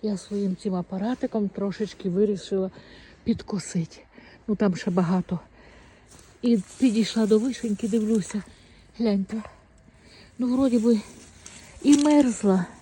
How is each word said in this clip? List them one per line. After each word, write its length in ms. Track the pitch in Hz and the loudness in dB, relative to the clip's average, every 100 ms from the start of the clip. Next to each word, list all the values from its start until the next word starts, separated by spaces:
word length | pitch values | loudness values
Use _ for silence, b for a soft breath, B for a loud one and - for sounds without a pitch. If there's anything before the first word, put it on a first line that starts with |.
Я 160 | 220 196 | -4 -6
своїм 380 | - 202 202 185 | -6 -4 -2 -2
цим 200 | 208 185 | -4 -4
апаратиком 720 | 170 190 202 254 - 226 202 | -6 -6 -4 -4 -4 -2 -4
трошечки 600 | - 202 180 208 - 196 | -4 -6 -4 -8 -6 -4
вирішила 640 | 180 208 196 - 196 190 B B B B B | 0 0 0 -4 -4 -4 B B B B B
підкосити. 720 | - 220 - 196 - 185 160 - - B B B - | -4 -4 -4 -8 -6 -6 -6 -10 -20 B B B -6
Ну, 80 | 208 | 0
там 200 | 208 170 | 0 0
ще 160 | - | -2
багато. 480 | 180 170 185 175 175 - b b b b b b - - - | 0 0 0 -2 -8 -10 b b b b b b -20 -20 -6
І 180 | 247 233 185 - | 0 0 0 0
підійшла 480 | 262 214 208 226 220 | 0 2 0 0 2
до 140 | 220 | 2
вишеньки, 480 | 240 240 233 208 226 | 2 -4 -4 -4 0
дивлюся. 560 | 226 214 220 180 214 - b b b b - | 0 2 0 -2 -8 -10 b b b b -4
Гляньте. 440 | 226 202 190 220 208 - _ _ - b b b b b | 0 0 -2 -8 -12 -20 _ _ -20 b b b b b
Ну, 160 | 240 | -2
вроді 260 | 254 269 240 | 2 2 2
би, 200 | 220 226 - - - B B B B B | 4 2 0 -18 -20 B B B B B
і 140 | - 285 | 4 6
мерзла. 680 | 294 294 262 226 208 190 175 - | 6 6 4 2 2 2 0 -8